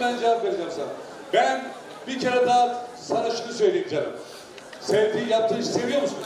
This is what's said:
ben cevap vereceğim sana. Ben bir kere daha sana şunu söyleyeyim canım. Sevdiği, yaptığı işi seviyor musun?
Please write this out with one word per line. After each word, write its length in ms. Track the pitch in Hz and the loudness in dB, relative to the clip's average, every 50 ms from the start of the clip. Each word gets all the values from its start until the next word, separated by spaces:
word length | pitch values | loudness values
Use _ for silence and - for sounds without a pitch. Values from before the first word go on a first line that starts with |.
ben 180 | 240 240 240 - | 0 0 0 2
cevap 240 | 220 233 226 202 196 | 2 4 4 4 2
vereceğim 280 | 196 175 165 170 156 - | 0 -2 -2 -4 -4 -6
sana. 120 | - - - - - - - - - - - - | -6 -6 -6 -8 -10 -12 -14 -14 -16 -6 0 2
Ben 300 | 214 247 269 262 262 - - - - - - - - - 247 | 4 4 4 2 0 -4 -8 -10 -12 -14 -14 -16 -14 -10 -8
bir 120 | 269 247 | -6 -2
kere 280 | - 254 247 247 247 247 | 0 2 4 4 4 6
daha 380 | 247 247 247 240 247 247 - - - - | 6 6 6 4 2 -2 -6 -10 -12 -14
sana 300 | - - - - - - | -6 -2 -2 0 0 0
şunu 220 | - - - 240 - | -2 -4 -6 -6 0
söyleyeyim 340 | - 214 190 170 - - - | 2 4 4 4 2 0 0
canım. 200 | 156 147 127 - - - - - - - - - - - - - - - | -2 -2 -2 -4 -6 -10 -12 -14 -16 -18 -18 -18 -18 -18 -18 -16 -16 -10
Sevdiği, 480 | - - 202 208 214 214 - 220 240 233 | -2 0 2 4 4 4 2 0 0 2
yaptığı 280 | 220 220 220 226 220 240 | 2 2 4 2 2 0
işi 100 | 240 - | 0 0
seviyor 340 | - - 240 240 269 285 | 0 0 0 2 2 0
musun? 160 | 285 285 - - - | 0 0 -2 -6 -6